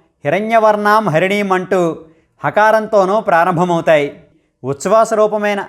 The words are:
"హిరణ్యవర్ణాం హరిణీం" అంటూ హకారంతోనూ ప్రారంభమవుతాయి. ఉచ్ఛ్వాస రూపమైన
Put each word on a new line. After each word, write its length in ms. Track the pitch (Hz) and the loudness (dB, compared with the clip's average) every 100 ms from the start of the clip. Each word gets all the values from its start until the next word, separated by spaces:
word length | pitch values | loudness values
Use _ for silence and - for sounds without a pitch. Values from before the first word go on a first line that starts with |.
| _ _ | _ _
"హిరణ్యవర్ణాం 840 | 143 175 220 226 214 208 208 214 208 | -4 -4 0 2 2 2 2 2 2
హరిణీం" 440 | 156 185 202 202 | 0 0 0 0
అంటూ 440 | 185 185 190 170 156 - _ _ _ | -2 -2 -2 -2 -4 -14 _ _ _
హకారంతోనూ 760 | 143 208 214 220 214 214 185 214 | -4 0 2 2 0 0 0 0
ప్రారంభమవుతాయి. 1000 | 202 170 165 165 180 170 165 156 143 - _ _ _ _ | 0 0 2 0 -2 0 2 2 0 -8 _ _ _ _
ఉచ్ఛ్వాస 480 | 123 139 190 220 220 | -10 -8 0 2 2
రూపమైన 540 | 220 214 208 208 202 | 0 0 -2 -4 -4